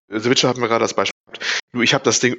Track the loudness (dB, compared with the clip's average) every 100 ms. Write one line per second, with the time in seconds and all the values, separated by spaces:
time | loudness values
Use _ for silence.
0 | -10 -4 0 2 2 0 0 0 0 0
1 | -4 -4 _ -10 -6 -6 -6 -2 2 2
2 | 2 2 2